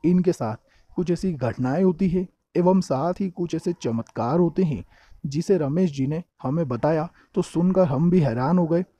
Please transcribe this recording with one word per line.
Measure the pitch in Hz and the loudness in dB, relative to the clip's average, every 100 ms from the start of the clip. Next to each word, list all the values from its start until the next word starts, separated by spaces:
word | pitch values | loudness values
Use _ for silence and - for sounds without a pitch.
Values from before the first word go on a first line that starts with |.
| 160 | 4
इनके | 180 180 | 2 2
साथ | 131 110 120 _ _ _ - | 0 -4 -6 _ _ _ -6
कुछ | 175 | -2
ऐसी | 170 190 | -2 -2
घटनाएं | 151 123 - 127 147 | -2 -4 -2 -2 2
होती | 190 165 190 | 2 2 0
है | 180 185 _ _ - | 0 -4 _ _ 0
एवं | 180 190 | 2 2
साथ | 170 127 165 | 0 -2 -2
ही | 180 196 | -2 -6
कुछ | 170 175 165 | -4 -6 -4
ऐसे | 180 | -4
चमत्कार | 170 123 117 - - 117 165 | -4 -4 -4 -6 -6 -2 2
होते | 170 - | 2 2
हैं | 180 107 - _ _ - 151 | -2 -2 -10 _ _ -12 -6
जिसे | 139 175 185 | -6 0 0
रमेश | 139 160 185 | 2 0 0
जी | 139 131 | 0 -2
ने | 156 - _ | -4 -8 _
हमें | 131 160 151 | -6 -4 -4
बताया, | 120 147 160 170 _ _ | -2 0 0 -4 _ _
तो | - | -6
सुनकर | 175 160 175 185 180 | -4 0 2 2 2
हम | 131 170 | 2 4
भी | 180 | 4
हैरान | 139 113 131 180 | 2 0 0 2
हो | 165 | 2
गए | 170 180 | 0 -2